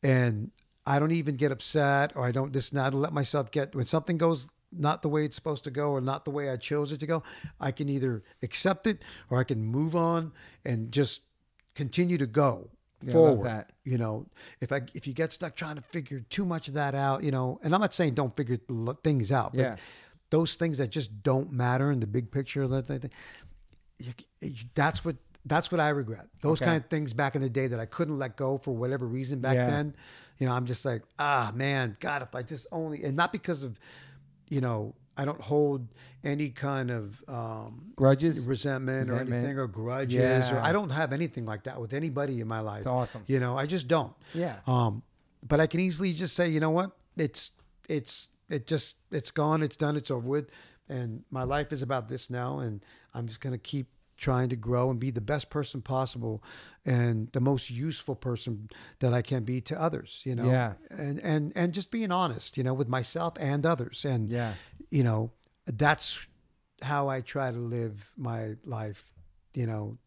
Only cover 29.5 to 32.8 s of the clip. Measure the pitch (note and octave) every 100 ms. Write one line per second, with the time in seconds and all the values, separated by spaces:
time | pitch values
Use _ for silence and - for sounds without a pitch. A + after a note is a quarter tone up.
29.5 | B2+ B2 D3 D3 C#3+ - - - _ C3
30.5 | B2 B2 B2 C#3 A#2 - - D3 C#3 A2+
31.5 | A2+ C3+ C#3 B2 G2 F3 C#3+ B2 B2+ A#2
32.5 | D3 - E3